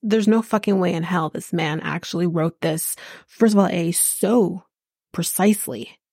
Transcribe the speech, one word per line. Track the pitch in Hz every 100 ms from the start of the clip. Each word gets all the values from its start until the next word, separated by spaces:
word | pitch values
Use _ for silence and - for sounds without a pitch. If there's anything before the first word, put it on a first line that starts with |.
there's | 214 220 208
no | 220
fucking | - 214 208 190
way | 180
in | 165
hell | 170 175 156
this | 160 -
man | 170 156 156
actually | 156 156 - 170 175
wrote | 165 165 -
this, | 165 160 - - - - _
first | - 226
of | 202
all, | 190
A, | 175 165
so | - - - 190 240 175 180 _ _ _ _ _
precisely | - 170 - 208 208 - 113 - - _